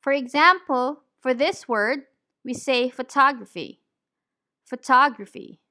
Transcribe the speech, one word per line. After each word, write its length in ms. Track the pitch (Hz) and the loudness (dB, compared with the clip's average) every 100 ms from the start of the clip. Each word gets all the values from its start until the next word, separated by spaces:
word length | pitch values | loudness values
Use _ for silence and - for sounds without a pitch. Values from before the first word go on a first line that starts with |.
For 120 | - | 0
example, 880 | 277 247 285 330 370 - 262 254 294 _ _ | -2 -2 2 4 4 0 -2 -2 -6 _ _
for 140 | 262 | -4
this 340 | 247 302 370 - | 0 0 -2 -4
word, 320 | 220 214 277 - _ _ _ | -2 -2 -4 -8 _ _ _
we 100 | - | -12
say 340 | 247 - 254 254 | -10 -2 -2 -2
photography. 920 | 254 254 285 269 269 202 - 123 - _ _ _ _ _ _ _ _ | -6 -8 2 2 2 -12 -14 -14 -16 _ _ _ _ _ _ _ _
Photography. 960 | _ 247 - 254 285 226 202 240 - - _ | _ -16 0 4 4 0 -18 -18 -20 -20 _